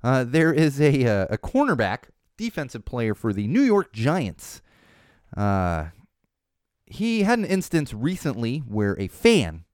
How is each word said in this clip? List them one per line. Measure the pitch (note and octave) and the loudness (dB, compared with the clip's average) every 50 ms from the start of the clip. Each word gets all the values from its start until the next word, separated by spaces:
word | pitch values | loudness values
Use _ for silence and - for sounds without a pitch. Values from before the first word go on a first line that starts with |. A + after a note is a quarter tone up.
| - | 2
uh, | A#2+ C3 C3 B2+ | 2 2 2 0
there | A#2+ B2+ D#3+ E3+ E3 D#3 | 2 2 2 4 4 4
is | D3 D#3+ D3+ C3+ C#3 | 4 2 2 2 4
a, | D3+ D3+ C#3 C3+ B2+ | 2 4 4 4 2
uh, | A#2 G#2+ G2 F#2+ - | 2 2 2 0 -2
a | A2 A2 | -4 -6
cornerback, | - - - B3+ D4 C#4 F3+ A#2 A2 F#2+ G2+ - - _ _ _ _ _ _ | -6 -2 0 2 2 2 2 0 0 -2 -2 -6 -10 _ _ _ _ _ _
defensive | _ G#3+ A#3 - - D3 B2+ - A#2 G#2 | _ -8 -8 -6 -6 -8 -8 -10 -12 -12
player | - - B2 A#2 A2 G#2 | -8 -6 -4 -2 -2 -2
for | - - A2+ G#2 | -2 -2 -4 -2
the | G2 G#2 | -2 -2
New | G#2 D3+ A#3+ C#4+ | 0 2 2 4
York | B3+ G#3 G3+ F#3 - - | 4 4 2 0 -2 -6
Giants. | A2 A2 C3+ D#3+ F#3+ - F#2+ - - - - - - _ _ _ _ _ _ _ _ _ _ _ _ _ _ - | -2 0 0 0 0 -2 -4 -8 -10 -16 -18 -18 -20 _ _ _ _ _ _ _ _ _ _ _ _ _ _ -6
Uh, | - G#2 G2+ G2 F#2+ F#2 F2 E2+ D#2+ D2+ D#2+ - _ _ _ _ _ _ _ _ _ _ _ _ _ _ _ _ _ _ | -2 0 0 2 2 0 0 -2 -4 -6 -8 -12 _ _ _ _ _ _ _ _ _ _ _ _ _ _ _ _ _ _
he | _ A2+ B2 G3+ A#3 A3+ A3 G3 | _ -10 -6 -4 -2 0 0 2
had | G3 A#3+ A#3+ | 2 2 0
an | G#3 | 0
instance | - F#3 F#3+ F3+ - - E3 D3 B2 - | 0 -2 -2 -2 0 -2 -2 -2 -2 -8
recently | G#2+ A#2 D#3 F#3 F3+ - D#3+ A#2+ A2 A#2 A2+ B2+ D#3 | -4 -4 -4 -4 -2 -4 -6 -4 -2 -4 -4 -4 -4
where | C#3+ A#2 G2+ G#2+ G#2 G2+ G2 - | -6 -6 -2 0 0 0 0 -2
a | G2 | -6
fan | F2+ - - - A#3 A#3 F#3+ A#2 E2 D#2 E2 E2+ _ | -8 -10 2 4 4 4 4 2 -2 -6 -12 -16 _